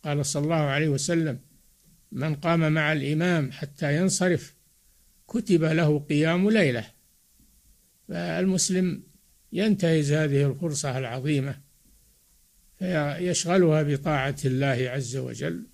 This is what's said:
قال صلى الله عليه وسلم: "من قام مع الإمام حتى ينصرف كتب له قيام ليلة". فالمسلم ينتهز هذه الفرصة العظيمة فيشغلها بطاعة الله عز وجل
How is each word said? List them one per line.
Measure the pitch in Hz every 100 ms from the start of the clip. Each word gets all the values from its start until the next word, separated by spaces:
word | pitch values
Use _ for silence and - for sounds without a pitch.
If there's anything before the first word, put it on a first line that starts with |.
قال | 151 147 143
صلى | 147
الله | 151 165
عليه | 147 139 156
وسلم: | 139 - 170 156 120 - _ _ _ _ _ _
"من | 131 156 143
قام | 165 165 156
مع | 156 151
الإمام | 156 139 156 180 170 131
حتى | - 143 - 147 147
ينصرف | 185 - 185 165 - _ _ _ _ _ _ _ _
كتب | 240 - 170
له | 160 160 156 151
قيام | 147 147 160 175 202
ليلة". | 220 156 117 110 _ _ _ _ _ _ _ _ _ _ _ -
فالمسلم | 170 175 165 190 185 - 185 185 - - _ _ _ _
ينتهز | 170 220 202 170 160 143
هذه | 151 156 139 143
الفرصة | 131 170 139 143 127
العظيمة | 123 127 139 143 135 135 _ _ _ _ _ _ _ _ _ _ _ _
فيشغلها | 185 170 143 143 180 165 165 190 170 156
بطاعة | 147 139 151 147 135 139 135
الله | 131 139 127 127
عز | 131 117 131
وجل | 127 120 147 170 -